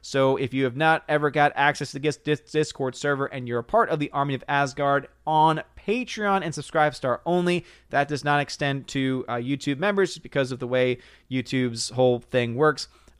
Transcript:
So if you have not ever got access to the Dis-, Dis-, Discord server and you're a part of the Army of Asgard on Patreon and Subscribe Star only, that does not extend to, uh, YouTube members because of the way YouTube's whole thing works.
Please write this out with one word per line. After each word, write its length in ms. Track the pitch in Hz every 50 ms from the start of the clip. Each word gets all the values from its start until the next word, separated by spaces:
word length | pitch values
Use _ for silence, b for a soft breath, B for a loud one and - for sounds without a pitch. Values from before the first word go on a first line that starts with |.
So 360 | b - - 139 135 131 135
if 160 | - 135 123 131
you 100 | 135 135
have 100 | 127 117
not 280 | 135 160 160 160 151 -
ever 220 | - 151 147 147 147
got 220 | 131 151 143 143 -
access 360 | - 143 147 143 - 147 -
to 80 | - 139
the 0 |
Dis-, 180 | 139 151 139
Dis-, 220 | - - 147 151 -
Discord 560 | _ - - 151 151 - - - 135 131 123
server 320 | - - 143 143 135 139
and 200 | - - 135 123
you're 120 | 120 117 120
a 40 | 117
part 260 | - - 226 226 -
of 100 | 160 151
the 120 | 147 143
Army 220 | - 143 139 143 135
of 100 | 123 -
Asgard 600 | - 143 143 143 135 131 - 143 139 143 143 131 - _ _ -
on 360 | 151 156 156 156 160 156 156 - _ _
Patreon 640 | - - - 214 254 247 - - 220 208 202 196 190 156
and 100 | 165 151
Subscribe 420 | 156 143 - - 160 151 147 139
Star 260 | - - 131 120 - -
only, 400 | 165 175 180 175 175 175 170 b b b b b b
that 180 | - 135 143
does 160 | 147 147 135 143
not 180 | 147 147 143
extend 460 | 143 - - - 151 139 139 139 127 -
to, 360 | - 139 135 131 131 131 -
uh, 80 | - 120
YouTube 440 | 120 120 127 139 135 - 143 143 131
members 380 | 175 208 202 196 190 - -
because 340 | - - - - 143 135 127
of 80 | 131 123
the 80 | 131
way 300 | 120 127 127 127 127 120 - b b b b b b
YouTube's 580 | 127 131 123 - - 131 127 123 117 117 - -
whole 300 | 113 127 127 127 123 120
thing 360 | - - - 127 120 117 117
works. 320 | 123 156 151 143 - - - b b b b b